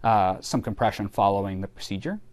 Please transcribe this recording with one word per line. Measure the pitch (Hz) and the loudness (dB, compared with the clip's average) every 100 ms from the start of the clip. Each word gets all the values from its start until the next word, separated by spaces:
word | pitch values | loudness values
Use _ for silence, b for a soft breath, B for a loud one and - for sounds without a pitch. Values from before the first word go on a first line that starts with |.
uh, | 117 107 92 92 | 4 4 4 0
some | - 135 | -2 -2
compression | 117 104 110 - 104 | -2 0 0 0 -4
following | - 98 101 98 95 | 2 2 2 -2 -4
the | 98 | -8
procedure. | - - 98 151 208 - | -10 -8 -6 -4 -8 -10